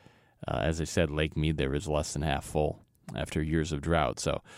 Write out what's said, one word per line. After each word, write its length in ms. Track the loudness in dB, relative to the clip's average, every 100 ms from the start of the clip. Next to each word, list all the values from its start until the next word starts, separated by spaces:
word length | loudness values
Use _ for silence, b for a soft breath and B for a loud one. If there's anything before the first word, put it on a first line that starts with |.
| b b b _ -4
uh, 120 | 0
as 180 | 0 0
I 40 |
said, 260 | 0 2 2
Lake 260 | 2 0 2
Mead 220 | 2 2
there 160 | 0
is 120 | 0 0
less 280 | 0 0
than 80 | -2
half 240 | 0 -2 0
full 360 | 0 0 -2 -14 _ -10
after 280 | -8 -4 -2
years 300 | 0 0 0
of 100 | -2
drought. 360 | 2 2 2 0
So 220 | -2 -2 B